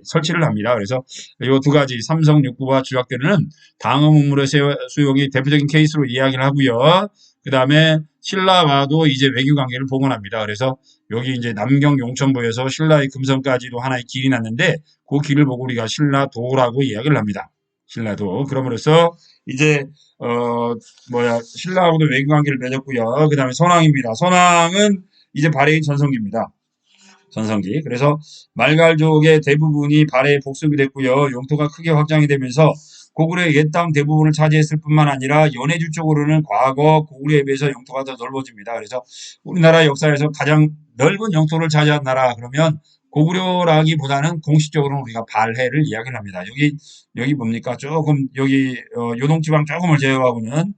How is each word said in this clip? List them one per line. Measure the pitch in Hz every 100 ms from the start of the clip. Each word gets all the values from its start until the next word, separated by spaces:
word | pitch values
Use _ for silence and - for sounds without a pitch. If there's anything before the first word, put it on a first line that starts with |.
설치를 | - 165 160 170
합니다. | 151 107 107
그래서 | 120 98 131 - - - -
요 | 123 135
두 | 139
가지 | 147 135 123
삼성육구와 | 113 160 151 151 131 - 131 135
주작대류는 | 131 127 123 127 147 196 113 - _ -
당의 | 107 120 151
문물의 | 151 143 139 139
세-, | 143 143 143 -
수용이 | - 143 135 139
대표적인 | 131 131 151 143
케이스로 | 156 151 151 135
이야기를 | 123 135 131
하고요. | 135 143 135 117 143 180 202 _ _ _
그다음에 | - 131 127 151 160 156 156 _
신라와도 | - 190 190 185 156 139 139 156 160
이제 | 127 135
외교 | 120 135
관계를 | 147 127 123 135
복원합니다. | 135 135 117 98 113
그래서 | 107 104 131 131 _ _ -
여기 | 110 127
이제 | 127 120
남경 | 104 113 139 147 143
용천보에서 | 120 - 135 131 117 113 131
신라의 | 131 156 156 135
금성까지도 | 131 131 135 135 127 123 120
하나의 | 127 127 120
길이 | 131 135
났는데 | 123 110 117 180 120 - _ _
그 | 143
길을 | 143 139 147
보고 | 120
우리가 | 127 117 113
신라도라고 | - 147 139 139 117 123 131 123 123
이야기를 | 135 104 135 139
합니다. | 107 92 - _ _ _ _
신라도. | - 113 98 101 98
그럼으로써 | 139 127 131 113 151 160 170 170 _ _ -
이제, | 131 151 147 139 - _ _
어, | 120 120 120 117 120 117 - _ -
뭐야, | 120 120 117
신라하고도 | 117 - 170 185 175 160 151
외교 | 131 139
관계를 | 151 147 135
맺었고요. | 127 135 135 127 113 131 156
그다음에 | 147 127
선왕입니다. | 127 175 175 160 147 117
선왕은 | 110 175 180 180 170 170 190 208 196 - _ _
이제 | 143 156
발해의 | 135 147 156
전성기입니다. | 147 143 143 131 104 110 101 _ _ _ _ _ _ _ _
전성기. | - 110 107 92 135
그래서 | 143 120 143 151 - - -
말갈족의 | - 127 156 165 160 160 156 156 156
대부분이 | 151 147 156 147 147 151 151
발해에 | 127 139 143
복속이 | 139 135 156 147
됐고요. | 139 139 131 131 143
영토가 | 123 131 151 147
크게 | 151 165
확장이 | 147 151 156 147
되면서 | 139 131 127 156 - - - -
고구려의 | - 165 180 170 143
옛 | 156
땅 | 165 170
대부분을 | 147 147 156 156
차지했을 | 151 156 156 156 156
뿐만 | 151 151 147
아니라 | 135 139 147 151
연해주 | 120 139 170 165
쪽으로는 | 156 160 147 147 156
과거 | 151 104 131 135 147 156 151
고구려에 | - 143 151
비해서 | 139 135 143
영토가 | 127 - 131
더 | 135 127
넓어집니다. | 123 135 131 110 101
그래서 | 117 107 123 - - - -
우리나라 | - 180 160 165 156
역사에서 | 139 156 143 151 151
가장 | 139 151 151 151 _ 113
넓은 | 151 202 220
영토를 | 156 156 160 160
차지한 | 151 151 147
나라 | 135 131 127
그러면 | 117 120 135 160 156 _ _ _
고구려라기보다는 | 147 160 185 185 180 175 156 156 160 135 139 151 170
공식적으로는 | 143 151 151 156 139 139
우리가 | 120 113 110
발해를 | 107 113 117 127 143 151
이야기를 | 220 127 120
합니다. | 101 92 92
여기, | 131 147 147 - - _ 117
여기 | 127
뭡니까? | 147 113 113 131 117
조금 | 139 160 151 143 135 135
여기, | 135 135 131 123 - 120
어, | 120 117
요동지방 | 143 160 156 151
조금을 | 151 156 180 147
제외하고는 | 135 131 127 120 113 143 190